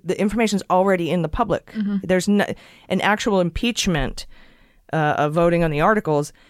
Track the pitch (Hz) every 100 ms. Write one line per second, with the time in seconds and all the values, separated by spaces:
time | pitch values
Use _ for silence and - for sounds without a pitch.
0 | 170 - 208 214 220 196 - 185 294 185
1 | 165 180 160 - 240 - - 220 202 196
2 | 190 185 180 202 - 196 - - - 190
3 | 190 208 240 196 170 - 240 240 - 156
4 | 131 - - - - _ _ _ _ 156
5 | 151 - 147 156 170 170 165 147 175 214
6 | 160 147 147 - _